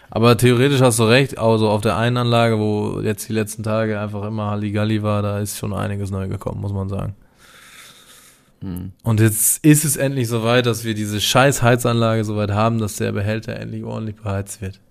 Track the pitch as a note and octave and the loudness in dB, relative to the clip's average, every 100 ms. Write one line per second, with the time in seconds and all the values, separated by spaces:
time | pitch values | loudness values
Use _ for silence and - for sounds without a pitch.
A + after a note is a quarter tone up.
0 | - - A#2 A2+ A#2+ A#2+ C#3 C#3 B2+ A2+ | -8 2 4 6 4 4 4 4 4 4
1 | A2 B2 C3+ - A2+ A2+ G#2+ G#2 A2 F#2 | 4 4 4 0 2 2 2 2 0 0
2 | A2+ B2 A#2+ A#2 A#2 A2 G#2+ G#2 G#2 G2 | 0 0 2 2 2 2 0 0 -2 -4
3 | G#2 G#2 - A2 G#2 - A2 A2 A2 G#2+ | -4 -4 -4 -4 -4 -6 -4 -2 -2 -4
4 | G#2 G#2 G#2 A2 G#2 G#2 G#2 G#2 G#2 G#2+ | -6 -6 -6 -6 -4 -4 -2 -2 0 0
5 | G#2+ G#2 G#2 G2+ G#2 - G#2 F#2+ G2+ G2+ | 0 0 -2 -2 -6 -6 -6 -4 -4 -4
6 | G2 G2 F#2+ G2 - F2+ G2+ G2+ F#2+ G2 | -6 -4 -6 -6 -8 -8 -6 -6 -6 -6
7 | G2+ G2+ _ _ - - - - - - | -8 -10 _ _ -20 -20 -20 -20 -20 -20
8 | - - - _ _ _ G2 F2+ F#2 - | -20 -20 -20 _ _ _ -12 -10 -12 -8
9 | - G#2+ A2+ G#2+ - - D#3 D3+ D3+ B2+ | -2 2 4 2 -2 2 4 4 4 0
10 | C3+ C#3 A2+ A#2 A2 B2 A#2+ G#2+ A2+ G#2+ | -2 -2 -2 -2 2 2 2 0 -4 -4
11 | G#2 G#2 - C3 C#3 B2+ A#2+ A#2+ B2 A#2 | -4 -2 0 4 4 4 4 4 2 2
12 | A2+ A2+ G#2+ G#2 G#2 G#2 A2 A#2 G#2 - | 2 0 0 -2 0 2 2 0 -2 -4
13 | A2 G#2 G2+ A2 G#2+ A2 A2 A2+ A2+ A2+ | -4 -2 -2 -4 -6 -10 -10 -10 -10 -8
14 | A2 G#2 A2 G2 G2 - F#2+ - _ | -8 -8 -6 -6 -6 -8 -10 -12 _